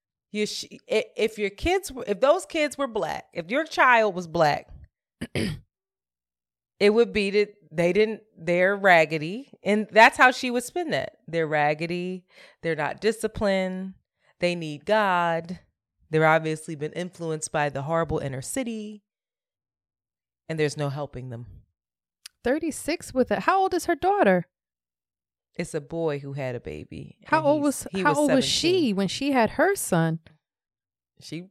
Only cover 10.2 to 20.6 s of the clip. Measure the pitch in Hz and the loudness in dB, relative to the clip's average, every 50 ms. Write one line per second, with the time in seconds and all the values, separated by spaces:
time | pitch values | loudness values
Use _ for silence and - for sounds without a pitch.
10.2 | 277 254 247 - - 254 240 247 247 - - 359 349 320 190 143 - - - _ | 6 6 4 4 -2 -4 -2 -4 -4 -4 -6 -6 -4 -2 -2 -2 -2 -4 -10 _
11.2 | _ - 156 165 165 151 156 151 147 147 156 151 165 165 175 180 180 185 185 185 | _ -6 -4 -2 -2 0 2 2 2 2 0 0 -4 -6 -4 -4 -6 -6 -8 -10
12.2 | 180 _ _ - - - _ _ - 165 160 151 151 131 - - - 214 226 226 | -12 _ _ -20 -20 -20 _ _ -6 -4 -4 -2 -4 -4 -4 -2 -2 -2 -2 -2
13.2 | - 214 - - 226 202 196 190 185 185 185 185 190 190 190 _ _ _ _ _ | -4 -6 -4 -2 0 0 0 0 0 -2 -4 -6 -10 -10 -12 _ _ _ _ _
14.2 | _ _ _ - - 175 175 175 165 156 147 147 - - 208 220 214 196 185 175 | _ _ _ -4 -2 -2 -2 -2 -6 -8 -8 -8 -2 0 2 2 2 2 2 2
15.2 | 170 170 165 165 170 170 185 - _ _ _ _ _ _ _ _ _ - 156 156 | 2 0 0 -2 -4 -8 -12 -14 _ _ _ _ _ _ _ _ _ -2 0 2
16.2 | 160 156 156 160 160 160 156 156 - - 165 143 147 156 - - 175 180 - - | 4 6 4 4 2 0 -6 -6 -8 -12 -12 -10 -10 -8 -8 -8 -8 -8 -10 -10
17.2 | 170 160 160 156 - - - 160 147 147 139 139 139 143 165 165 165 160 160 - | -8 -6 -6 -6 -6 -6 -4 -2 -2 -2 -2 -4 -6 -2 -2 -2 -2 -2 -4 -4
18.2 | - 139 131 131 135 - - 269 262 233 226 220 208 214 214 208 _ _ _ _ | -4 -6 -8 -8 -10 -8 -6 -6 -6 -6 -6 -8 -10 -12 -14 -18 _ _ _ _
19.2 | _ _ _ _ _ _ _ _ _ _ _ _ _ _ _ _ _ _ _ _ | _ _ _ _ _ _ _ _ _ _ _ _ _ _ _ _ _ _ _ _
20.2 | _ _ _ _ _ - 160 156 | _ _ _ _ _ -8 -4 -2